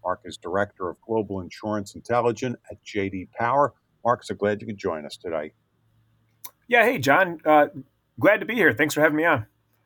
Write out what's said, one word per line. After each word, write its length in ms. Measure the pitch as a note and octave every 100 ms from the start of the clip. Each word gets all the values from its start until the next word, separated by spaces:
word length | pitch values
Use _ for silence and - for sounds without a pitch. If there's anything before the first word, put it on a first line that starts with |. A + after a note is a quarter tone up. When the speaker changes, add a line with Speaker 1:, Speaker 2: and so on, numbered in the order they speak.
Speaker 1:
Mark 200 | F2+ F2+
is 140 | F2 E2
Director 500 | F2 F#2 G2+ _ F#2
of 80 | D2+
Global 400 | - A2+ G2 G2
Insurance 520 | F2 - A2 G#2+ G2
Intelligence 600 | - - A#2+ A#2 A#2 C3 A#2+ _
at 120 | F2+
J 280 | - G#2 G2
D 180 | F#2+ F2 -
Power. 360 | A#2 C3+ C#3+ _ _ _
Mark, 220 | A#2 A#2+
so 100 | -
glad 280 | F#2+ G2+ G#2
you 40 | A2+
could 120 | G2+
join 260 | - D#2+
us 140 | D2 -
today. 340 | F2+ D#2+ D#2 _ _ _ _ _ _ _ _ _ - _ _
Speaker 2:
Yeah, 160 | A#3+ A3+
hey, 100 | B3+
John. 420 | B2 D3+ F#3 E3+
Uh, 220 | D#3+ D3+ D3 C#3 - _ _ -
glad 220 | D3 G#3+
to 60 | F#3+
be 80 |
here. 180 | A#3 E3
Thanks 220 | A2 D3+
for 80 | D3+
having 160 | D#3 D3+
me 80 | E3
on. 180 | C#3+ A2 _ _ _